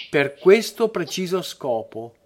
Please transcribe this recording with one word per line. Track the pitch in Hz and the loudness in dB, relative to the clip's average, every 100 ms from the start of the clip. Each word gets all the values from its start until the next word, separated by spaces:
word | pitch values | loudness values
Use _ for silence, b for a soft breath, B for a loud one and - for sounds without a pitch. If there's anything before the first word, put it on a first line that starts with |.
| - | -2
per | 151 139 | 0 0
questo | - 180 220 220 - 220 | 2 6 6 4 -2 -2
preciso | 202 165 - 185 185 | -2 -6 -6 -4 -4
scopo, | - - 139 113 110 110 113 - | -6 -8 -4 -4 -6 -12 -16 -18